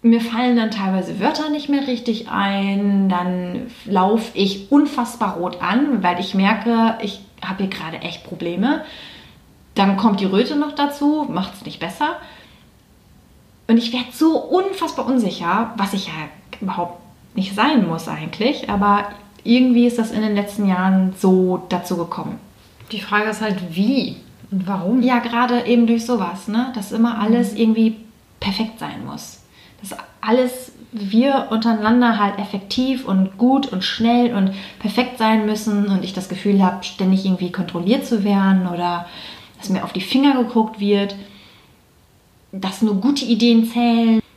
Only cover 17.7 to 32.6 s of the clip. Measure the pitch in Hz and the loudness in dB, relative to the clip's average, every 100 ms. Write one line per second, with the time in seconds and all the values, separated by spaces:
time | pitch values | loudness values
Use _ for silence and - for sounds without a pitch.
17.7 | 294 175 160 - 151 156 - 220 294 - | 4 2 -2 -6 -8 -8 -2 -2 0 -4
18.7 | 185 208 202 208 - - - - 240 254 | 0 2 2 0 -12 -20 -12 2 4 6
19.7 | 240 240 233 220 - 220 202 202 - 202 | 6 4 2 -2 -2 0 0 -2 -2 0
20.7 | 180 185 190 185 185 196 185 185 180 - | 2 4 4 2 2 4 4 4 0 -2
21.7 | 180 - 175 170 - 151 151 - _ - | -6 -4 -6 -6 -8 -8 -12 -16 _ -20
22.7 | - - 208 - 208 214 208 220 185 175 | -20 -14 -12 -2 -2 0 -2 -2 -4 -4
23.7 | 160 208 269 196 - - - - 190 180 | -2 0 0 -2 -8 -18 -20 -6 -6 -4
24.7 | 190 175 254 247 240 233 233 247 240 - | -4 0 2 2 2 0 -2 0 0 2
25.7 | 240 233 233 226 240 180 185 - 220 254 | 4 4 2 0 -2 -2 -6 -4 -2 -2
26.7 | 233 190 226 233 220 208 240 240 - 226 | -6 -8 0 0 2 2 2 2 2 2
27.7 | 220 226 220 - - _ _ 196 196 226 | 4 2 0 -14 -20 _ _ -6 -4 -6
28.7 | - - - - 147 - - _ _ - | -6 -12 -10 -12 -12 -16 -20 _ _ -20
29.7 | - 196 190 - - 220 240 254 254 - | -20 -16 -14 -16 -10 0 2 2 -2 -14
30.7 | - - 226 202 214 269 269 - 220 226 | -20 -14 -10 0 2 4 2 0 -2 0
31.7 | 220 214 240 240 208 202 202 196 196 | 0 2 4 4 2 0 -2 -6 -8